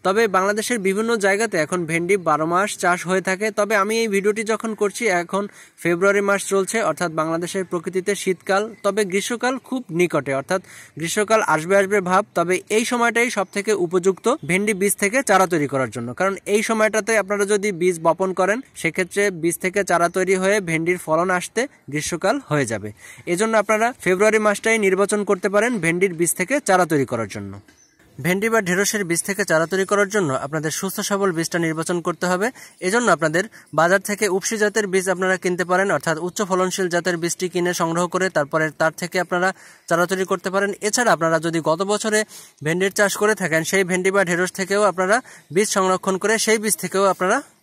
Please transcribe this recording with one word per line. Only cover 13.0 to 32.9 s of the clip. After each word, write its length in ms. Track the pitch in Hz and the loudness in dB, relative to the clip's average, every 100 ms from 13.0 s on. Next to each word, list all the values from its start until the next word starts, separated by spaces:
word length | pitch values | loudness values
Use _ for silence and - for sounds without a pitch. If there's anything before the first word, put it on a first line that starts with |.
| 233 226 240 214 | 0 2 0 -2
সব 100 | 185 | -4
থেকে 180 | 208 196 214 170 | -4 -2 0 0
উপযুক্ত 400 | 185 180 185 226 269 143 | 0 0 0 0 -2 0
ভেন্ডি 240 | 180 208 196 | 0 0 0
বীজ 120 | 202 - | 0 0
থেকে 220 | 202 190 180 | 0 0 2
চারা 160 | 190 185 | 4 4
তৈরি 200 | 170 143 | 2 0
করার 220 | 135 127 123 | -2 -4 -4
জন্য, 140 | 117 | -10
কারণ 200 | 123 190 196 - | -2 -2 -2 -2
এই 80 | 208 | 0
সময়টাতে 480 | 214 220 214 220 208 226 | 0 2 2 0 0 0
আপনারা 220 | 190 202 202 | 0 -2 0
যদি 240 | 208 208 175 | 0 0 0
বীজ 140 | 180 170 | 0 2
বপন 260 | 165 160 190 | 0 2 -2
করেন, 240 | 180 185 226 - - | 0 0 0 -6 -6
সেক্ষেত্রে 480 | 165 160 180 - 202 180 | -4 -2 -4 0 -2 0
বীজ 160 | 165 165 | -2 -2
থেকে 180 | 185 190 | -2 -2
চারা 240 | 185 175 170 | 0 2 2
তৈরি 260 | 190 185 190 | 0 0 2
হয়ে 220 | 190 214 175 | 2 0 0
ভেন্ডির 300 | 160 165 180 - | -2 0 -2 0
ফলন 240 | 160 185 | 0 2
আসতে 300 | 180 - - 262 _ - | -2 -2 -4 -4 _ -8
গ্রীষ্মকাল 460 | 147 - 165 190 277 - | -6 -4 -2 0 -2 -2
হয়ে 180 | 147 123 | -2 0
যাবে। 240 | 110 104 - - - - | -4 -8 -14 -20 -16 -6
এজন্য 260 | 175 220 220 | -2 2 2
আপনারা 300 | 208 214 226 262 | 2 2 0 0
ফেব্রুয়ারি 380 | - 185 214 214 | 0 4 4 4
মাসটাই 380 | 214 202 226 226 | 2 0 0 2
নির্বাচন 400 | 196 185 202 208 202 | 2 2 2 0 0
করতে 180 | 196 202 | 0 2
পারেন 220 | 202 226 233 | 2 2 0
ভেন্ডির 300 | 165 170 196 160 | 0 2 0 0
বীজ 140 | 170 | -2
থেকে 240 | - 185 285 - | -2 -2 -2 2
চারা 160 | 185 175 | 2 4
তৈরি 160 | 156 131 | 2 0
করার 180 | 120 107 107 | -2 -4 -8
জন্য। 180 | 101 98 - _ _ _ _ - | -10 -14 -20 _ _ _ _ -8
ভেন্ডি 300 | 143 190 220 | -2 0 2
বা 100 | 226 | 0
ঢেঁড়সের 420 | 185 180 202 214 180 | 2 0 0 -2 -2
বীজ 120 | 165 | -4
থেকে 200 | - 196 196 | -4 -4 0
চারা 200 | 160 160 | 2 2
তৈরি 180 | 190 190 | 0 0
করার 240 | 202 202 | 2 2
জন্য 200 | 208 165 127 143 | 0 0 -2 -2
আপনাদের 260 | 156 151 - | -4 -4 -4
সুস্থ 180 | 190 196 196 | -6 -6 -4
সবল 200 | 202 196 165 | 0 0 -2
বীজটা 200 | 165 175 | -2 -2
নির্বাচন 380 | 165 156 160 175 | -2 -2 -2 -2
করতে 240 | 170 165 180 | -2 -4 -2
হবে। 200 | 180 214 - - _ | 0 -2 -6 -20 _
এজন্য 200 | 185 | -2